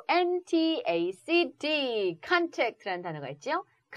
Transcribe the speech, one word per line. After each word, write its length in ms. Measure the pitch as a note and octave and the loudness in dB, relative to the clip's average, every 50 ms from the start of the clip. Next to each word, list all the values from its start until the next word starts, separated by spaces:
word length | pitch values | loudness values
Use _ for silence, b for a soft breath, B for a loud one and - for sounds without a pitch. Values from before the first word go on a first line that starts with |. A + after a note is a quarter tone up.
| - - | 0 0
N 360 | D4+ F4 F4+ F4 F4+ F4+ F4+ | 2 2 2 2 0 -2 -2
T 380 | - F4 E4 D#4+ D#4+ D#4+ D4 - - | 0 2 2 4 2 2 0 0 0
A 240 | E3+ E3+ E3+ F3+ F#3+ | 0 0 0 -2 -4
C 400 | - _ - E4 F4 E4+ C4 - - | -6 _ 0 2 2 2 2 -2 -6
T, 640 | - D4+ D#4 D4 C#4 B3+ A3+ G#3+ G3 F#3 E3 - - | -4 -2 0 0 0 0 0 0 0 -2 -2 -4 -2
contact라는 760 | - F4+ F4 E4+ E4 - E4+ C4+ A3+ - - - G3+ F3+ F3 | 0 2 2 2 0 0 0 -2 -2 -2 -4 -6 -6 -6 -6
단어가 280 | F3+ F3 D#3 D3+ C#3 B2+ | -6 -6 -6 -6 -6 -8
있죠? 360 | C#3+ C#3+ - B3+ D#4 E4+ D#4 _ _ _ _ _ - | -10 -8 -6 -4 -4 -4 -4 _ _ _ _ _ -6